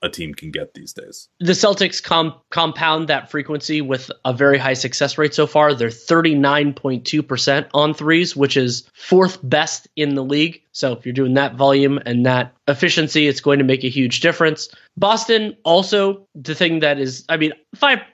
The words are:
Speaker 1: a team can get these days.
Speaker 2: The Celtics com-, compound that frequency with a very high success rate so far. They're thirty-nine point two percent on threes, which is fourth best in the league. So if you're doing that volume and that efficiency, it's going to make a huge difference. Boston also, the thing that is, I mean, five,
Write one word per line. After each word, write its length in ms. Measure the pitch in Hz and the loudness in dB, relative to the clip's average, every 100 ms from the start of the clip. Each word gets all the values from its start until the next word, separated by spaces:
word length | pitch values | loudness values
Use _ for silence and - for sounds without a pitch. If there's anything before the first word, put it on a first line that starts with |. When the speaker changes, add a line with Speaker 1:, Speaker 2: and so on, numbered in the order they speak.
Speaker 1:
a 60 | 85 | -10
team 260 | - 78 | -8 -12
can 160 | 73 78 | -12 -12
get 240 | 76 73 | -10 -12
these 180 | - - | -16 -20
days. 360 | - - - - - | -20 -20 -20 -20 -6
Speaker 2:
The 140 | 175 | -2
Celtics 500 | 180 208 196 190 - | 2 2 2 -2 -4
com-, 320 | - 165 160 - - | -2 -2 -2 -6 -10
compound 580 | 170 160 - 160 156 156 | -4 -4 -2 -2 -2 -2
that 220 | 135 - | -4 -4
frequency 500 | 151 139 151 - 151 | -8 -6 -8 -4 -4
with 300 | 135 131 - - | -2 -6 -8 -8
a 100 | 131 | -4
very 240 | 120 139 139 | 2 4 4
high 160 | 135 | 2
success 420 | 127 127 - 139 - | -4 -4 -4 -4 -2
rate 160 | 151 | -2
so 140 | - 147 | 0 0
far. 260 | 151 151 | 2 2
They're 180 | 127 117 | 2 -4
thirty-nine 840 | 117 - 165 165 143 139 147 143 | -4 0 2 4 2 2 2 0
point 320 | 135 139 123 - | -2 -6 -6 -4
two 160 | 151 | -4
percent 460 | - 127 - 139 147 | -2 -2 0 0 0
on 220 | 147 151 | 0 0
threes, 420 | 151 151 165 170 139 | 0 0 0 0 0
which 200 | 139 139 | 0 0
is 300 | 123 123 - | -2 -4 -12
fourth 460 | _ - 185 185 - | _ 2 4 4 0
best 460 | 131 151 156 - - - | 0 0 0 -6 -10 -4
in 180 | 147 | -2
the 100 | 139 | -2
league. 360 | 131 143 165 - _ | 0 0 0 -4 _
So 200 | - 135 | -4 -4
if 140 | 117 127 | -4 -6
you're 80 | |
doing 200 | 127 127 | -2 2
that 200 | 135 139 | 2 0
volume 460 | 120 139 139 139 139 | 2 2 4 2 0
and 220 | 120 120 127 | -2 0 2
that 260 | 127 123 _ - | 2 -2 _ -4
efficiency, 640 | 135 175 170 156 156 147 | 0 0 0 0 2 2
it's 120 | 139 | 0
going 200 | 147 139 | 2 2
to 40 | |
make 200 | 131 131 | 4 0
a 40 | 131 | -2
huge 320 | 139 127 - | -2 -2 0
difference. 480 | 165 160 160 156 - - _ - | 0 2 0 0 -8 -18 _ -2
Boston 600 | 202 220 220 220 214 - | 0 0 0 0 -2 -4
also, 640 | 165 175 190 208 196 196 _ | 2 2 2 0 0 -2 _
the 200 | 156 131 | -14 -8
thing 260 | 151 170 160 | -2 0 2
that 180 | 151 139 | 0 0
is, 260 | 131 127 - | -4 -6 -4
I 80 | 160 | -2
mean, 160 | 156 - _ - | -2 -4 _ -2
five, 240 | 285 254 - | 0 0 -4